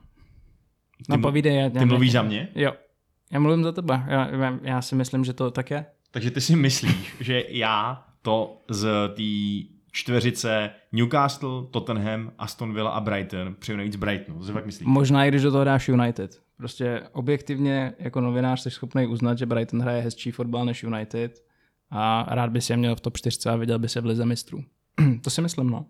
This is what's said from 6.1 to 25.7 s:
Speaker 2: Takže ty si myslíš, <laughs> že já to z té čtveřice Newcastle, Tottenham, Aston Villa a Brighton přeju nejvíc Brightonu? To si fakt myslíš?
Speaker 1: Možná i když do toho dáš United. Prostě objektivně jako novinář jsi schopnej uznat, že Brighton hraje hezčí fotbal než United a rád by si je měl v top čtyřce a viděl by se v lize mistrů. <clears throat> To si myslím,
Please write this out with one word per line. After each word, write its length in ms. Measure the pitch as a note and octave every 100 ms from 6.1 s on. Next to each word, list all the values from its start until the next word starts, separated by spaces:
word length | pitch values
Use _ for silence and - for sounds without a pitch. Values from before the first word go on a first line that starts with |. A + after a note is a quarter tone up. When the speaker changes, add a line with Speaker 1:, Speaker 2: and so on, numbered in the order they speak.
Speaker 2:
Takže 200 | B2 A#2+
ty 100 | C3
si 160 | C#3+ E3
myslíš, 580 | C3+ C3 - F#2+ - -
<laughs> 40 |
že 240 | B2+ B2 -
já 560 | A#2+ A2 G#2+ A2+ C3 - _
to 400 | A#2 A2 G#2+ - -
z 180 | G2+ A2 G#2 G2+
té 80 | G#2 G#2+ G#2 G2+ G2+ - _ _
čtveřice 760 | - - A#2+ A#2+ - A#2 A2 G#2 - _
Newcastle, 720 | A2 A#2+ D3 C#3 - C#3 B2+ B2
Tottenham, 600 | A#2+ - A2 G#2+ A2 A2+ -
Aston 360 | G#2+ - A2+
Villa 160 | G#2+ A2
a 100 | A2
Brighton 540 | G#2+ G2+ F#2 F#2 F#2 F#2+
přeju 180 | - G#2
nejvíc 200 | G#2 G2+
Brightonu? 420 | G#2 G2 - D#2+
To 60 |
si 80 | F#2+
fakt 140 | G#2+ G#2+
myslíš? 200 | - B2
Speaker 1:
Možná 380 | C3+ C3+ C#3
i 40 | C#3
když 140 | C#3
do 80 | C#3+
toho 140 | C#3
dáš 240 | C#3 C3+ -
United. 540 | B2 A#2+ A2+ F#2+ - _ -
Prostě 460 | A#2 - B2 A#2 -
objektivně 800 | C#3 B2+ C#3+ C#3+ C#3 C#3 C3+ C3 -
jako 220 | B2+ B2+
novinář 400 | B2 B2 B2+ B2+
jsi 100 | B2
schopnej 380 | - B2 C3+ A#2+
uznat, 300 | A2+ A#2+ A#2+
že 80 | A#2+
Brighton 340 | A#2 A2+ A#2
hraje 200 | B2 A#2+
hezčí 280 | A#2 - A#2+
fotbal 340 | A#2 A#2+ A#2+
než 180 | A#2+ A#2+
United 600 | A2+ A2 G#2+ A#2 A#2+ - _ _ _ _ -
a 360 | G#2+ A2 A2+ -
rád 200 | B2 A#2+
by 100 | A#2
si 120 | -
je 40 | A#2+
měl 200 | A#2+ A2+
v 40 |
top 160 | A#2+ -
čtyřce 340 | B2 - A#2+
a 60 | A#2
viděl 220 | A#2 A#2
by 100 | A#2
se 120 | A#2+
v 40 | A#2
lize 180 | A2+ A#2
mistrů. 380 | A#2+ - - C3+ _ _
<clears throat> 280 | - C#3+ A#2+
To 80 | C3
si 120 | -
myslím, 280 | E3 - B2+